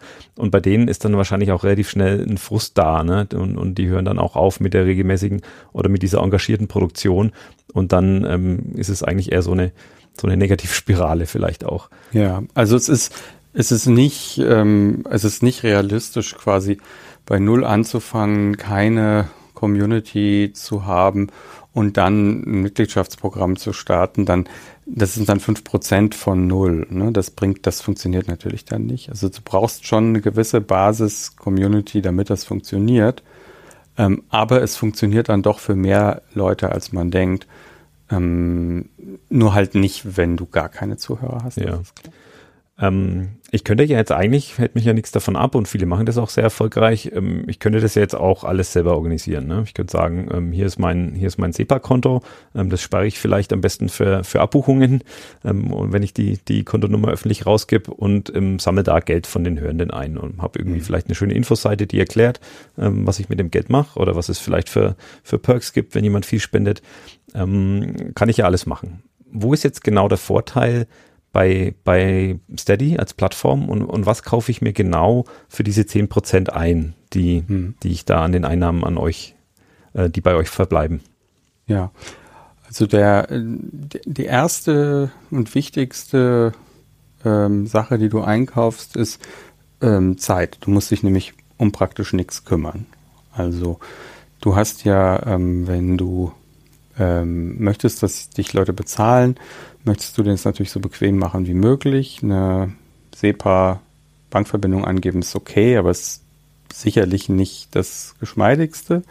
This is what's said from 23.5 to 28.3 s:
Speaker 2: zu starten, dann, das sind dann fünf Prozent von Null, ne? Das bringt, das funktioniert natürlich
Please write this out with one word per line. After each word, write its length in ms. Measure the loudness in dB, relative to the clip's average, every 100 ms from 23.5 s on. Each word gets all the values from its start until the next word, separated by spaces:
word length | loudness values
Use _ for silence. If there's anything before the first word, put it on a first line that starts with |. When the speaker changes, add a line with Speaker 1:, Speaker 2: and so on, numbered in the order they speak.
| -2
Speaker 2:
zu 160 | -4
starten, 540 | -8 0 2 2 0 0
dann, 200 | 0 -2 -8 -20 -20
das 300 | -12 -2 -2
sind 160 | 0 0
dann 100 | 0
fünf 240 | 0 -4
Prozent 500 | -2 -4 0 2 2
von 320 | 0 -2 2 2
Null, 400 | 2 2 0 -2
ne? 220 | -2 0
Das 180 | 0 -2
bringt, 360 | -2 -2 0 -2
das 140 | -4
funktioniert 480 | -4 -4 -2 -2
natürlich 380 | -2